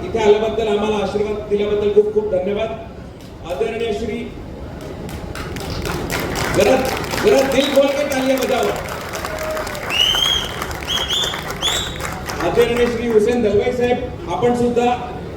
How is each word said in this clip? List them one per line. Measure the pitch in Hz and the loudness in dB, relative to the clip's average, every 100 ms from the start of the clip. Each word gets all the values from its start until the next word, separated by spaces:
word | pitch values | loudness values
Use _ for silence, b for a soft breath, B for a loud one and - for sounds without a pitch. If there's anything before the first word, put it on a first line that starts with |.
इथे | - 226 | -2 2
आल्याबद्दल, | 208 208 220 208 214 | 6 6 4 0 0
आम्हाला | 208 214 208 | 2 2 0
आशीर्वाद | 196 208 208 208 - | 0 0 -2 -2 -2
दिल्याबद्दल | 202 208 208 208 | 0 2 2 4
खूप | 208 208 | 4 4
खूप | 214 - | 4 0
धन्यवाद. | 185 190 202 - - - - - - - - 160 | 0 0 -2 -4 -6 -12 -14 -14 -16 -16 -12 -8
आदरणीय | - - 226 233 | -4 -2 -2 -2
श्री, | 208 220 233 - - - - - - - - - - - - - - - - - - - - - - - - | -2 -4 -6 -8 -10 -12 -12 -12 -10 -12 -10 -10 -10 -10 -8 -8 -8 -6 -6 -4 -4 -4 -4 -4 -2 0 2
जरा, | - 262 - - - - 208 | 4 4 2 -2 -4 0 4
जरा | 269 269 247 | 6 4 2
दिल | 285 | 4
खोल | 277 277 | 4 4
के | 285 285 262 | 2 0 0
तालियां | 262 262 | 2 2
बजाओ. | 226 233 208 202 - - - - - - - - - - - - - - - 202 - - - - - - - - - - - - - - - - - - - - 165 | 2 0 0 -2 -6 -8 -8 -8 -6 -6 -4 -4 -6 -8 -4 2 2 4 2 2 -2 -6 -6 -6 -4 -2 0 0 -2 -4 -6 -2 -2 -2 -4 -4 -6 -6 -6 -2 0
आदरणीय | 226 233 240 233 | 4 4 4 2
श्री | 226 233 | 2 2
हुसेन | 214 233 240 | 4 4 4
दलवाई | 208 208 247 | 4 2 2
साहेब, | 240 247 247 - - 160 | 2 2 2 -2 -6 -4
आपण | 185 240 240 | 0 2 4
सुद्धा | 240 233 240 247 - - - | 2 4 2 2 -4 -8 -10